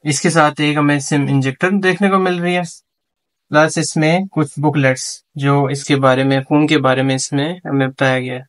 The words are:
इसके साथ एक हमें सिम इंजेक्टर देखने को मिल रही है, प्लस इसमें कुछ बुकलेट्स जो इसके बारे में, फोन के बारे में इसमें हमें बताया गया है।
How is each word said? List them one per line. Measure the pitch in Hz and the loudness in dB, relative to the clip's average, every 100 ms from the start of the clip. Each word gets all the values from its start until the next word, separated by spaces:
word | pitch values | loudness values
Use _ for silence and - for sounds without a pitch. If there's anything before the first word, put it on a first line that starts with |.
इसके | 151 143 180 | -4 -2 0
साथ | 165 151 143 | 2 2 2
एक | 147 147 | -2 0
हमें | 147 147 | 0 0
सिम | 139 147 139 | 0 -2 0
इंजेक्टर | 139 135 131 180 202 | 0 -2 -2 -2 0
देखने | 190 175 196 | 0 0 0
को | 190 | 2
मिल | 185 180 | 0 -2
रही | 175 | -2
है, | 180 170 - _ _ _ _ _ _ _ | -2 -6 -12 _ _ _ _ _ _ _
प्लस | 147 156 160 | 2 2 0
इसमें | 151 165 156 175 196 | -4 0 2 0 -2
कुछ | - 151 - | -4 -4 -2
बुकलेट्स | 147 147 135 127 - - _ 147 | -2 2 0 0 -6 -14 _ -4
जो | 139 143 135 | 0 2 0
इसके | 139 - 139 | -4 -2 2
बारे | 135 127 | 2 2
में, | 135 135 | 2 0
फोन | 135 151 151 | 2 2 4
के | 151 | 2
बारे | 135 131 | 2 2
में | 135 | 0
इसमें | 131 - 143 151 180 156 | -2 -2 -4 -4 -6 -4
हमें | 139 131 | -2 -2
बताया | 135 135 131 | 0 0 0
गया | 127 | -4
है। | 127 | -10